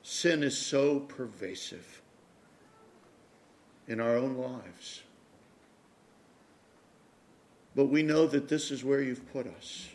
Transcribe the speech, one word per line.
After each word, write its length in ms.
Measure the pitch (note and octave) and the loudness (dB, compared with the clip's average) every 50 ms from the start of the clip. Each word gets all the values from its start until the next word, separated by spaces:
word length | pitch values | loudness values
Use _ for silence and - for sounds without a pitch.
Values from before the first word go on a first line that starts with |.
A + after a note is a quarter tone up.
Sin 400 | - - - - - E3+ E3 D3+ | -10 -8 -6 2 2 2 4 4
is 160 | C#3+ C3+ - - | 0 0 -2 -2
so 400 | - - D3+ C#3 C#3 D3 C#3+ C#3 | -4 0 2 4 4 4 2 0
pervasive 1040 | C#3 - - - B2+ A2+ G#2 - G#2 F#2 F#2 - - - - E2+ - - - - _ _ - - - _ _ _ _ - - _ - - - - - - - - - - - _ - _ - _ - _ - _ _ _ _ _ - | -2 -6 -10 -10 -10 -10 -10 -10 -10 -10 -8 -10 -12 -12 -14 -14 -18 -20 -20 -20 _ _ -20 -20 -20 _ _ _ _ -20 -20 _ -20 -20 -20 -20 -20 -20 -20 -20 -20 -20 -20 _ -20 _ -20 _ -20 _ -20 _ _ _ _ _ -10
in 140 | - A#2 A2+ | -6 -4 -2
our 160 | A2+ A#2 A#2 | 2 2 2
own 200 | A#2+ C3 C3+ C3 | 2 2 0 -2
lives. 680 | B2+ B2+ B2+ B2+ A#2+ F#2+ F2+ E2+ - - - - - - - - - _ _ - - - _ _ _ _ _ _ _ _ _ _ _ _ _ _ _ _ _ _ _ _ _ _ _ _ _ _ _ _ _ _ _ _ _ _ _ _ _ _ _ _ _ _ _ - _ - | -4 -6 -6 -8 -10 -12 -16 -20 -18 -16 -16 -16 -16 -20 -20 -20 -20 _ _ -20 -20 -20 _ _ _ _ _ _ _ _ _ _ _ _ _ _ _ _ _ _ _ _ _ _ _ _ _ _ _ _ _ _ _ _ _ _ _ _ _ _ _ _ _ _ _ -20 _ 2
But 120 | C3+ C#3 | 4 4
we 160 | C3 C#3 D#3 | 6 6 4
know 240 | D#3 D3+ D3+ D#3+ D#3+ | 4 4 6 6 6
that 220 | D#3 D3 C#3+ C#3 - | 6 4 0 0 0
this 220 | D3+ D3+ - - | -2 -2 -2 -4
is 140 | C#3+ B2+ B2+ | -6 -4 0
where 160 | C3+ C#3 C#3 | 2 2 2
you've 320 | C#3 C3 B2 B2 - - | 2 -2 -4 -6 -10 -10
put 140 | - C3+ A#2 | -8 -8 -8
us. 420 | G2+ E2 - - - - - - - | -8 -12 -14 -16 -16 -14 -14 -16 -18